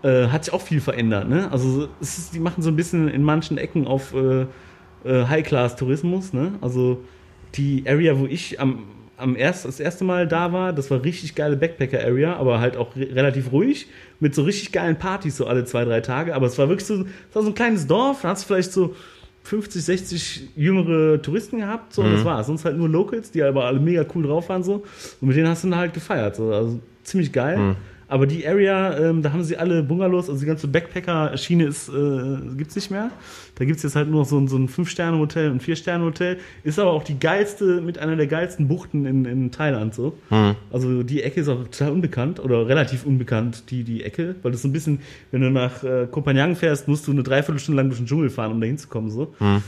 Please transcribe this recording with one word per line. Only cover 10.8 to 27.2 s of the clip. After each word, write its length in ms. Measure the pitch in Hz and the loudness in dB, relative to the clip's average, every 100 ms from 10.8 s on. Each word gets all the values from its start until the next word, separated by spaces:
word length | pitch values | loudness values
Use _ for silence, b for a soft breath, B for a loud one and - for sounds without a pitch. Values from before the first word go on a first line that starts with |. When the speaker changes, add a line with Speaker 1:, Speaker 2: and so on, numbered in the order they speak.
| 135 | 0
Speaker 1:
war 100 | 135 | 0
richtig 320 | 139 175 151 | 0 -4 -8
geile 220 | - 151 139 | -4 0 2
Backpacker-Area, 800 | 165 - 131 131 117 127 156 175 | 0 -2 -2 0 0 2 0 0
aber 240 | 135 117 | 2 4
halt 160 | 123 120 | 2 0
auch 180 | 117 | -8
re-, 180 | 131 135 | -6 -4
relativ 380 | 127 139 131 127 | 2 2 2 0
ruhig, 380 | 131 226 294 - B B B | 2 2 0 -4 B B B
mit 160 | 151 139 | 0 2
so 60 | |
richtig 260 | 147 202 - | 0 0 -4
geilen 240 | 185 170 160 | -2 0 -2
Partys 400 | 185 190 175 131 | -2 -4 -6 -4
so 120 | 117 | 0
alle 160 | 127 | 0
zwei, 200 | 120 123 | 0 -2
drei 160 | 120 113 | 0 0
Tage. 320 | 110 131 165 147 | 0 -4 -2 0
Aber 100 | 127 | 0
es 100 | 120 | 2
war 100 | 139 | 2
wirklich 180 | 190 196 | 2 -2
so, 160 | 208 185 B B | -4 -4 B B
es 60 | |
war 80 | 220 | -2
so 60 | 214 | -2
ein 60 | 208 | 0
kleines 320 | 240 214 143 | 0 0 2
Dorf, 320 | 175 269 277 | 2 2 0
da 60 | 170 | -4
hast 160 | 196 | -6
du 20 | - | -2
vielleicht 260 | 190 180 | 0 0
so 220 | 190 175 B B B B _ | 0 0 B B B B _
fünfzig, 420 | - 208 208 180 | -6 -6 -4 -8
sechzig 640 | 156 185 190 175 - - 135 | -2 -4 -4 -8 -8 -10 -14
jüngere 680 | - 151 190 165 165 156 151 | -2 2 2 2 4 4 4
Touristen 360 | 151 175 220 233 | 2 -4 -4 -6
gehabt, 340 | 202 226 - | -6 -8 -8
so, 100 | - | 0
und 100 | 110 | 4
das 80 | 208 | 4
Speaker 2:
Mhm. 40 | 117 | 4
Speaker 1:
war's. 200 | 139 113 | 0 -2
Sonst 180 | 156 | -2
halt 120 | 160 147 | -2 0
nur 120 | 165 | 2
Locals, 440 | 160 202 226 214 | 2 2 -2 -4
die 100 | 165 | 0
aber 220 | 143 135 | 2 2
alle 160 | 123 135 | 2 2
mega 240 | 151 175 151 | 2 2 0
cool 80 | 175 | 0
drauf 260 | 147 156 170 | 0 0 0
waren, 140 | 190 | -4
so. 220 | 180 202 202 B B B | 0 -2 -4 B B B
Und 60 | 135 | 2
mit 100 | 135 | 4
denen 120 | 160 | 4
hast 160 | 165 | 2
du 60 | 185 | 0
dann 80 | 175 | 0
halt 120 | 175 | 0
gefeiert, 420 | - - 185 107 101 | -4 -4 0 0 0
so. 160 | 110 | 0
Also 260 | 104 113 120 - _ | 2 0 -2 -8 _
ziemlich 300 | - 190 | -4 0